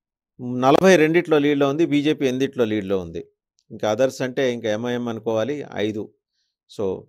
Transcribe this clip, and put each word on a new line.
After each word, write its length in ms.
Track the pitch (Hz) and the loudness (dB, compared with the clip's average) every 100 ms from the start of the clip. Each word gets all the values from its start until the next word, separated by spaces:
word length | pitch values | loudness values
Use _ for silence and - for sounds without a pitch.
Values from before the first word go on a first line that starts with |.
| _ _ _ - | _ _ _ -12
నలభై 540 | 123 123 131 156 190 175 | -8 0 4 6 6 6
రెండిట్లో 440 | 156 170 170 151 | 6 2 2 2
లీడ్లో 300 | 143 143 139 | 4 2 2
ఉంది, 160 | 151 160 | 2 0
బీజేపీ 400 | 143 143 147 135 | 0 0 0 0
ఎనిమిదిట్లో 400 | 131 135 123 110 | 0 -2 0 -2
లీడ్లో 340 | 107 95 95 | -2 -2 -4
ఉంది. 260 | 82 85 - _ _ _ _ | -4 -10 -14 _ _ _ _
ఇంకా 180 | 110 107 | -6 -2
అదర్స్ 320 | 110 131 127 | 0 0 -2
అంటే 320 | 127 123 131 | -6 -2 -2
ఇంకా 160 | 120 110 | -2 -4
ఎంఐఎం 380 | 104 120 120 120 | -4 -2 -4 -4
అనుకోవాలి, 580 | 113 113 113 113 147 - 95 | -6 -4 -2 -2 -6 -8 -4
ఐదు. 340 | 107 107 - _ _ _ _ _ _ - | -4 -4 -8 _ _ _ _ _ _ -6
So, 220 | 98 92 | -4 -6